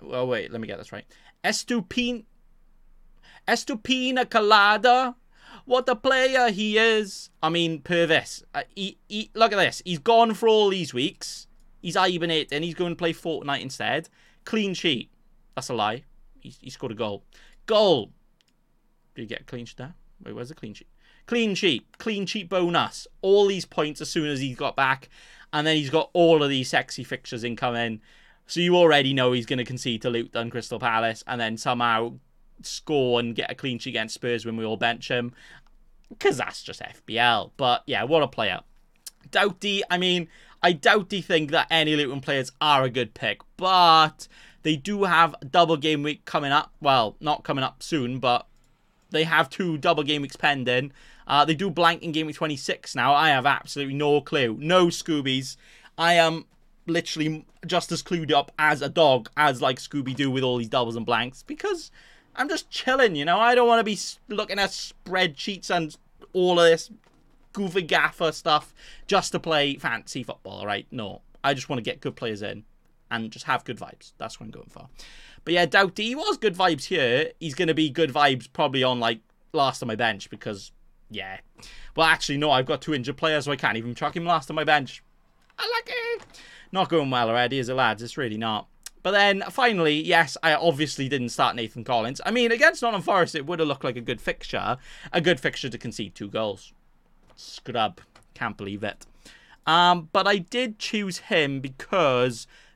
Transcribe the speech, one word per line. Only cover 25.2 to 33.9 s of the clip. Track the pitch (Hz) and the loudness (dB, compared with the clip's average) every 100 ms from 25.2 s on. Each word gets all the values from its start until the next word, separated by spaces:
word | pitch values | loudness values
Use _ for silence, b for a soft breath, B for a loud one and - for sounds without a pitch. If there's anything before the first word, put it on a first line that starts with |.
| B B B | B B B
And | 151 151 | -2 2
then | 156 | 2
he's | 139 | 2
got | 160 - | 0 2
all | 180 170 160 | 4 6 6
of | 143 | 4
these | 135 127 | 0 0
sexy | 139 - - | -2 -2 -8
fixtures | 123 131 - 123 | -10 -12 -10 -8
incoming. | 120 113 123 120 117 110 b b b b - | -6 -4 -4 -2 -4 -6 b b b b -8
So | 170 | -2
you | 175 180 | 4 6
already | 170 147 135 | 8 6 4
know | 135 127 | 2 2
he's | 123 113 | 0 -2
gonna | 131 | -4
concede | 120 127 131 113 | -6 -6 -6 -4
to | 127 | -4
Luton, | 120 117 - 117 | -4 -4 -6 -6
Crystal | 123 110 113 | -8 -10 -4
Palace, | 123 113 113 110 - | -2 0 0 -4 -8
and | 123 | -6
then | 113 110 | -6 -4
somehow | 135 120 120 113 117 131 _ _ _ - | -4 0 2 0 0 -8 _ _ _ -20
score | - - - 147 127 120 | -14 -10 -2 0 2 2
and | 120 113 | 0 -4
get | - | -6
a | - | -6
clean | 139 120 | -8 -8
sheet | 135 | -6